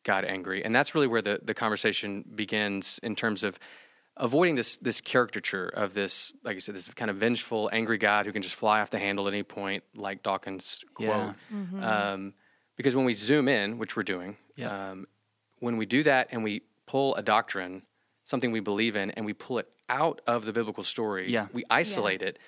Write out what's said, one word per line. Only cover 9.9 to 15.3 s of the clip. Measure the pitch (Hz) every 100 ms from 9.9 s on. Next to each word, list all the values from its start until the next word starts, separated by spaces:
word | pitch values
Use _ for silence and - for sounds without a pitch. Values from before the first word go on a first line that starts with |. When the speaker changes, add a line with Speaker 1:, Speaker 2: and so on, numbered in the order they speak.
Speaker 1:
like | - 101 98
Dawkins' | 104 95 - 95 - - - -
quote. | 110
Speaker 2:
Yeah. | 107 104 101 -
Speaker 3:
Mm-hmm. | 208 185 190
Speaker 1:
Um, | 113 107 101 98 98 - _ _ _ -
because | 131 127
when | 127
we |
zoom | 107 107 147 131
in, | 123 101 117
which | 110 -
we're |
doing, | 101 92 90 - _ -
Speaker 2:
Yeah. | 117 98 98
Speaker 1:
um, | 95 95 _ _